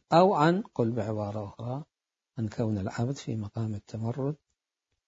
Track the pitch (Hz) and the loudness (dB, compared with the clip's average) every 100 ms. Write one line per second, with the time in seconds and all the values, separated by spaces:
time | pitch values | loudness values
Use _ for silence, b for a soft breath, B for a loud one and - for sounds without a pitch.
0 | - 165 185 175 156 180 - - 113 120 | 2 6 6 6 4 4 0 0 0 0
1 | 104 107 104 107 98 - 117 131 - _ | -2 -4 -4 -6 -8 -8 -8 -8 -10 _
2 | _ _ _ - 110 - 110 107 95 - | _ _ _ -6 -6 -2 -2 0 -2 -2
3 | 120 139 - 113 101 - 110 104 - 110 | -2 -2 -4 -4 -4 -4 -4 -4 -8 -6
4 | 113 139 135 151 _ _ _ _ _ _ | -4 -2 -4 -4 _ _ _ _ _ _